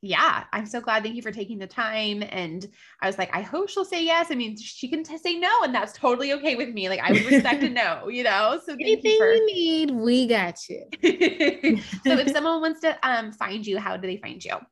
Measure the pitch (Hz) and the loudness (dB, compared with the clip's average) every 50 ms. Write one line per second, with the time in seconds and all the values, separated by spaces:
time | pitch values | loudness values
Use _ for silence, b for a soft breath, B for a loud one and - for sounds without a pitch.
0 | - 196 175 160 277 320 - - - - - 208 214 208 - 240 226 233 220 220 | -4 0 2 4 4 4 2 0 -4 -6 -6 -6 -6 -6 -8 -8 -2 0 0 0
1 | 214 220 226 240 220 220 196 226 202 190 233 202 190 190 - - 233 220 220 220 | 0 -2 -8 -8 -8 -8 -8 -8 -8 -8 -8 -10 -10 -10 -6 -4 -4 -2 -2 -2
2 | 214 208 208 202 208 202 208 190 180 160 156 185 185 208 b b b b b b | -2 -2 -2 -4 -6 -6 -6 -6 -6 -6 -8 -10 -12 -14 b b b b b b
3 | - 190 196 196 185 - - 175 208 208 - 330 392 392 - 403 381 381 381 339 | -4 -4 -2 -2 -4 -4 -4 -6 -6 -4 -4 -4 -4 -4 -4 -4 -4 -4 -2 -2
4 | 330 330 330 330 339 330 311 247 240 220 220 214 233 - - - - 254 330 302 | 0 2 2 2 2 0 -2 -4 -4 -6 -8 -10 -14 -16 -12 -10 -8 -6 -6 -6
5 | 320 - 302 320 - 359 339 339 349 359 453 466 381 277 247 226 202 214 - - | -6 -8 -12 -8 -4 -4 -4 -2 0 2 2 2 2 2 0 -2 -2 -4 -8 -2
6 | - 254 240 247 269 277 277 285 277 311 269 233 277 240 233 208 190 185 190 - | 0 0 2 2 0 -2 -2 0 0 -2 -2 -2 -4 -6 -6 -6 -4 -4 -2 0
7 | 117 180 202 214 208 247 277 269 - 262 240 285 277 247 247 240 220 180 165 160 | 2 4 4 4 4 6 6 6 6 4 2 2 0 0 0 0 0 0 0 -4
8 | - 196 233 247 247 220 196 196 214 220 269 330 - - 294 240 311 415 440 - | -6 -6 -6 0 0 2 2 4 4 2 2 0 -6 -10 -8 -4 2 2 2 4
9 | - 427 427 440 427 453 453 453 440 427 392 359 339 330 320 320 320 285 262 233 | 4 4 6 6 6 6 6 6 4 4 2 2 0 2 2 2 2 0 0 0
10 | 220 233 240 254 262 226 233 214 185 175 175 - - - 175 - - - - - | 2 4 4 4 4 4 2 2 2 -2 -4 -10 -14 -12 -12 -14 -12 -14 -12 2
11 | - 339 - - 349 - - - 320 285 - - - 320 226 202 - - - 190 | 2 2 4 4 2 2 2 2 2 2 2 2 2 2 2 2 -2 -8 -12 -2
12 | - 262 262 247 - 277 285 302 294 320 330 330 311 320 320 320 - 320 302 - | 2 2 4 4 4 2 0 2 0 0 0 0 0 -2 -4 0 0 -2 0 0
13 | - 254 254 233 220 214 214 _ 220 196 196 220 208 214 190 202 208 196 185 185 | 0 0 0 0 -2 -6 -8 _ -8 -6 -6 -6 -4 -4 -4 -4 -2 -4 -6 -4
14 | 185 185 185 208 - - - 185 - - - - - _ | -6 -6 -8 -8 -10 -14 -14 -12 -8 -8 -8 -8 -8 _